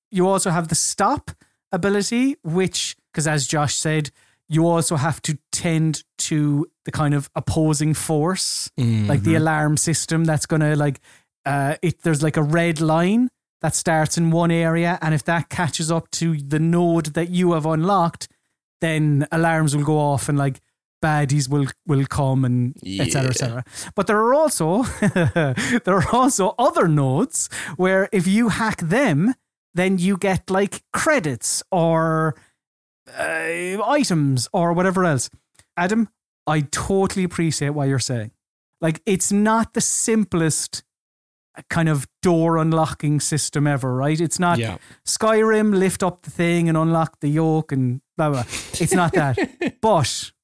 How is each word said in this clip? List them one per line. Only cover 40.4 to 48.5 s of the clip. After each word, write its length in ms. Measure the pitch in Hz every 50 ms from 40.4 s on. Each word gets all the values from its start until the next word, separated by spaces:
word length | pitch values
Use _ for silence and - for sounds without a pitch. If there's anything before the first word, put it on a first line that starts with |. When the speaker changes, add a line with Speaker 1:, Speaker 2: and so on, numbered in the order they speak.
| 165 156 147 - - - - - - _ _ _ _ _ _ _ _ _ _ _ _ _ - 151 - -
Speaker 1:
kind 180 | - 175 160 160
of 200 | 156 143 - - _ _
door 360 | - 185 170 165 160 165 165 165
unlocking 600 | 156 160 160 160 160 156 - - - 147 151 143
system 480 | - - 160 143 - - - 151 147 147
ever, 260 | 143 131 123 131 127
right? 240 | 127 135 147 156 156
It's 200 | 175 156 - -
not 180 | 185 175 170 127
Speaker 2:
Yeah. 200 | 113 110 92 - - - - _ -
Speaker 1:
Skyrim, 680 | - - - 220 220 220 220 220 220 220 214 214 214 202 185
lift 240 | 190 185 - -
up 220 | 202 180 175 - -
the 80 | -
thing 360 | - - 170 170 170 170 170 165
and 100 | 160 156
unlock 420 | 160 165 165 160 160 - - -
the 80 | - 143
yoke 420 | 147 160 160 160 156 156 151 -
and 300 | 143 135 131 123 123 135 - _ _ -
blah, 120 | 156 151
blah. 120 | 143 127 113 -